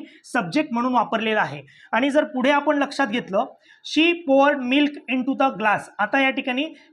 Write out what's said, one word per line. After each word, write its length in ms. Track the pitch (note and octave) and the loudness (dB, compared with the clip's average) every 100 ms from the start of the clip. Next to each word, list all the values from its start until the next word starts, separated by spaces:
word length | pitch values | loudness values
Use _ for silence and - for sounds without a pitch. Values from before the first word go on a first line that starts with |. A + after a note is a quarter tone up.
| - - | -8 -20
सब्जेक्ट 500 | - B3 E3+ C#4 D4+ | -6 -4 -2 -2 -2
म्हणून 200 | A#3 B3+ | -2 0
वापरलेलं 480 | B3 - A3 A3 G#3+ | 0 0 -2 0 0
आहे. 200 | D#3 C#3+ - _ - | -2 -4 -16 _ -4
आणि 180 | A3+ C#4 | 0 2
जर 140 | D4 | 2
पुढे 280 | D4 B3+ C4 | 0 0 2
आपण 260 | C#4+ D4 C#4+ | 2 2 0
लक्षात 300 | C#4 - C4+ | -2 -2 -2
घेतलं, 380 | A#3 - G3 - - _ _ - | -2 -2 -4 -4 -10 _ _ -4
"She 260 | D4 E4+ | 2 2
poured 480 | E4+ C4+ C4+ C#4 D4 | 2 2 4 4 2
milk 560 | B3 C#4 D4 - - B3+ | 0 2 2 -2 -6 -4
into 300 | C4 C4+ C4+ | -2 0 0
the 60 | G3 | 2
glass", 220 | G#3+ F#3 - - | 0 0 -4 -4
आता 200 | G#3 C4+ | -2 2
या 100 | C4+ | 0
ठिकाणी 340 | A3 C4+ B3 D#4+ - _ | -2 -4 -4 -6 -10 _